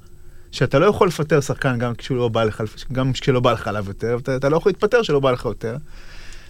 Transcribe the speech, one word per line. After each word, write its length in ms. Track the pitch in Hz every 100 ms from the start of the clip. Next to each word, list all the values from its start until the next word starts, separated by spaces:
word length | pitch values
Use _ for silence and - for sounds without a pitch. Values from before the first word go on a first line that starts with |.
| - - - - -
שאתה 260 | - 135 139
לא 80 | 202
יכול 220 | 208 196
לפטר 320 | - 151 156
שחקן 380 | - 123 135 120
גם 160 | 120
כשהוא 220 | 117 - 127
לא 100 | 120
בא 160 | 113
לך, 180 | 113 - 110 - -
גם 200 | 131 131
כשלא 280 | 123 - 127
בא 120 | 123
לך 160 | 113 110
עליו 160 | 101 98
יותר, 280 | 98 110 120
אתה, 140 | 135 131
אתה 120 | 139
לא 80 | 165
יכול 140 | 202
להתפטר 320 | 180 214 240
שלא 180 | 208 143
בא 100 | 135
לך 140 | 123
יותר. 320 | 120 95 113 135 - - - - - -